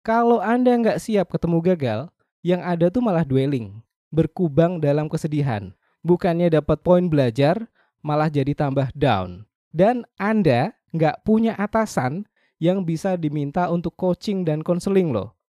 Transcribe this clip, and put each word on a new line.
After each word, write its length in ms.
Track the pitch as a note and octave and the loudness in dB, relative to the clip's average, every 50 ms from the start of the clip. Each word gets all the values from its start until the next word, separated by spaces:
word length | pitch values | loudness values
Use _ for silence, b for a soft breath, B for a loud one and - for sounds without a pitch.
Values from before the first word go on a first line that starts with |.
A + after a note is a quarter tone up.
Kalau 400 | _ - A3+ A#3 A#3+ A#3 A#3 A3+ | _ 0 0 2 4 4 2 2
Anda 400 | F3+ G#3 A#3 B3 B3 B3 B3 A#3+ | 2 0 0 2 4 2 2 4
nggak 160 | A#3 A3 - | 2 0 0
siap 320 | - - - A3 G3+ F3+ _ | -2 -4 0 0 0 0 _
ketemu 320 | - E3 - E3 E3+ E3 | -4 -4 -2 0 0 2
gagal, 400 | E3 F#3 F#3 E3 C#3 A#2+ G#2+ G#2+ C3+ - _ _ _ _ _ _ | 2 2 0 0 0 -4 -4 -4 -6 -10 _ _ _ _ _ _
yang 240 | _ E3+ F3+ F3 - | _ -2 -2 0 0
ada 240 | F3 F3+ E3+ E3+ F3+ | -4 -2 0 0 0
tuh 160 | F3+ B3+ B3 | 2 0 0
malah 240 | A#3 F3+ E3 E3 C#3 | 0 0 0 0 2
dwelling, 480 | C3 C3 C3+ C#3 D3 B2+ A2 G2 G2 A2 - _ _ _ _ _ | 0 0 2 0 -2 -4 -6 -8 -14 -18 -20 _ _ _ _ _
berkubang 720 | - D3+ D#3+ D3+ _ - F#3 D#3+ C3+ D3 E3 E3+ F#3 E3+ | 0 0 0 0 _ -2 -2 0 2 2 2 2 2 -2
dalam 320 | D3+ C#3+ C#3+ D3+ D3+ D#3 | 0 0 0 0 -2 -4
kesedihan. 640 | - D#3+ - D#3 D3+ D3+ C#3 C3+ A#2 G#2 G2+ F#2 F#2+ _ _ _ _ _ | -6 -6 -4 -4 -2 -2 -2 -2 -2 -4 -6 -10 -16 _ _ _ _ _
Bukannya 480 | _ E3 F3 E3+ - F#3+ E3 E3+ F3 F3 | _ 0 0 2 2 0 0 2 2 2
dapat 320 | D#3 D3+ D3 - D#3 D3 | 2 2 2 0 -2 -2
poin 240 | _ E3+ F3+ F3+ F3+ | _ 4 4 4 4
belajar, 640 | F3 D3+ C#3+ C3 B2 A2 B2 C#3 D3 F3 A3 A3+ - _ _ _ _ _ _ | 2 2 2 2 0 2 2 2 2 2 0 -4 -12 _ _ _ _ _ _
malah 320 | - D3+ D3+ D3+ D3+ E3 | -6 -4 -2 0 0 0
jadi 240 | D3 D3 C3 C#3 C#3+ | 0 0 -2 -2 -2
tambah 400 | - D3+ C#3 C3+ C#3 C3+ B2+ - | -2 -2 -2 0 -2 -2 -2 -2
down. 480 | C#3+ C3+ C3+ A2+ G2 F#2 F2+ F2+ F2 G#2 _ _ _ _ _ - | -2 0 2 2 0 -2 -6 -10 -16 -18 _ _ _ _ _ 0
Dan 320 | D#3 F#3 G#3+ B3 A#3+ A3 _ _ | 2 2 2 2 -2 -6 _ _
Anda 560 | _ F#3+ G#3 A3+ A3 G3 D#3 B2 A#2 C3+ G3+ - _ _ _ - | _ -4 -2 0 2 2 2 2 2 0 -2 -6 _ _ _ -4
nggak 320 | E3 D#3+ D3+ - - _ - | 0 0 0 0 -2 _ 2
punya 240 | G#3+ A3 A3+ A3+ - - | 2 2 2 0 -2 -2
atasan 640 | G3 G#3 - A3 A3 G#3+ - - B2+ B2+ C#3+ F#3 G#3+ _ _ _ _ _ _ | -6 -2 -2 -2 -2 -2 -2 -4 -4 -2 -4 -6 -12 _ _ _ _ _ _
yang 240 | _ D#3+ E3+ F#3 G3 | _ 0 0 0 0
bisa 400 | F#3 E3 E3 D#3 - G3 F#3 F3+ | -2 -2 -4 -4 -2 -4 -4 -2
diminta 480 | D#3+ D3+ C#3+ D3+ C#3+ C#3+ C#3+ F#3 F3 - | -4 -4 -4 -4 -6 -4 -2 -4 -2 -2
untuk 240 | E3+ F3+ D#3+ E3+ _ - | -2 -2 -4 -6 _ -4
coaching 480 | - F#3 F3 - - - G3+ F#3+ F3+ D#3+ | -2 -2 -2 -2 -4 -4 -4 -2 -2 -2
dan 160 | D3+ D#3 D#3 | -2 -2 -2
konseling 480 | - F3 F3 - G3+ G3 G3 F3+ D#3+ | -2 -2 -2 0 0 2 2 2 2
loh. 240 | B2 G#2 F#2+ G#2+ _ _ _ _ | 0 -2 -4 -6 _ _ _ _